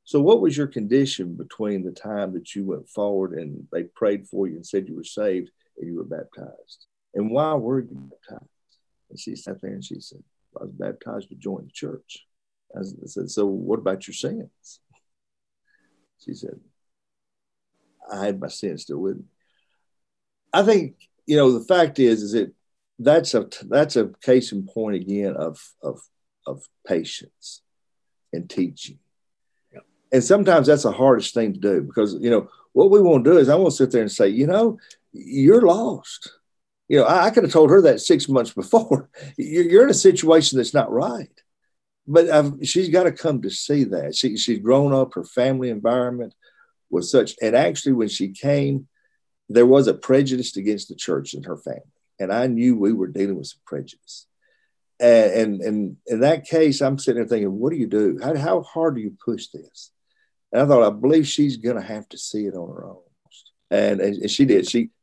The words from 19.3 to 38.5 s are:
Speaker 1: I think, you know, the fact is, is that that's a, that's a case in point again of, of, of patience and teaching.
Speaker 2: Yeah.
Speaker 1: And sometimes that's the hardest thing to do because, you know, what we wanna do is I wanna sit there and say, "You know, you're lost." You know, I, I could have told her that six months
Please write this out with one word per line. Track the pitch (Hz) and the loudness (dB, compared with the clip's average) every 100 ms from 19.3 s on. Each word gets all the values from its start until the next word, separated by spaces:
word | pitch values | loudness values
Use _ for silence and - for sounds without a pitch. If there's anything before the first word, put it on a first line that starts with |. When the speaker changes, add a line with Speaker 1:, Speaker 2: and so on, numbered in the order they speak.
| _ _ _ _ _ _ _ _ _ _ _ _ | _ _ _ _ _ _ _ _ _ _ _ _
Speaker 1:
I | 175 | 0
think, | 202 214 143 - _ _ - | 2 2 0 -10 _ _ 0
you | 147 | 4
know, | 135 | 4
the | 120 117 | 2 2
fact | 180 160 139 | 2 2 2
is, | 123 110 | 2 2
is | 104 | 0
that | 110 - - _ _ _ - | -4 -4 -8 _ _ _ -4
that's | 123 160 147 | 2 2 2
a, | 120 101 - | -2 -4 -10
that's | 95 123 151 127 | -4 0 0 0
a | 101 - | -2 -4
case | - 127 123 | 0 2 0
in | 101 95 | -8 -10
point | - 107 98 | -8 -6 -6
again | 92 101 98 - | -6 -6 -4 -6
of, | 80 78 - _ | -8 -10 -20 _
of, | 76 65 _ _ _ _ - | -12 -12 _ _ _ _ -16
of | 135 _ _ - | -16 _ _ -6
patience | 87 76 - - _ - - _ _ _ _ _ _ _ | -6 -6 -12 -18 _ -20 -20 _ _ _ _ _ _ _
and | 82 90 | -14 -10
teaching. | - 90 - - - _ _ _ _ _ _ _ | -6 -6 -8 -20 -20 _ _ _ _ _ _ _
Speaker 2:
Yeah. | - - _ _ | -20 -20 _ _
Speaker 1:
And | 131 | 0
sometimes | 123 214 190 170 135 | 4 4 4 4 4
that's | 147 | 2
the | 120 | 2
hardest | 95 135 120 - | 0 2 2 0
thing | - 110 | -4 -4
to | 95 | -2
do | 101 90 | -2 -2
because, | 71 - 107 | -2 -2 -2
you | - 117 | -2 0
know, | 113 - _ _ | 0 -2 _ _
what | 127 185 | 4 6
we | 202 | 6
wanna | 185 143 | 6 4
do | 120 175 | 6 6
is | 131 | 6
I | 156 | 4
wanna | 185 | 2
sit | 139 127 | 0 0
there | 123 | 0
and | 107 | -2
say, | - 104 | 0 0
"You | 107 143 | 2 0
know, | 190 233 226 _ _ _ | 2 0 -2 _ _ _
you're | - - 135 139 226 | -20 -8 2 6 8
lost." | 208 190 240 190 - - - _ _ _ _ _ - | 6 2 -2 -8 -12 -20 -20 _ _ _ _ _ 0
You | 147 | 2
know, | 117 | 4
I, | 180 185 | 2 2
I | |
could | 220 | 2
have | 175 | 2
told | 165 151 | 6 6
her | 185 | 8
that | 165 113 | 6 4
six | - 160 - | 2 0 2
months | 135 113 | 0 -2